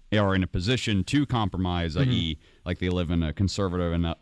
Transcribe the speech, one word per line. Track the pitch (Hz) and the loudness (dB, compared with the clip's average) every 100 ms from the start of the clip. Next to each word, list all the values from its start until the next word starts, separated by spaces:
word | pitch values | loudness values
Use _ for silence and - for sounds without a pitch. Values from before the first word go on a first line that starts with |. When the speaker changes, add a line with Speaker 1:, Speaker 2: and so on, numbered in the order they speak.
| - | -2
Speaker 1:
are | 107 98 | 2 2
in | 95 | 2
a | 90 | 0
position | 92 95 139 117 98 | -2 -2 0 0 0
to | - 143 143 | 2 0 2
compromise, | 120 101 90 90 87 85 | 0 0 -2 -2 0 -2
Speaker 2:
Mm-hmm. | 76 131 | 0 0
Speaker 1:
i | |
e, | 113 80 78 - _ | 0 -2 -6 -12 _
like, | 87 90 | -8 -2
they | 90 | -2
live | 90 82 | 0 0
in | 85 | 0
a | 78 | 0
conservative | - 95 - 95 90 85 | 0 0 0 -2 0 0
enough | 85 82 - | 0 -2 -2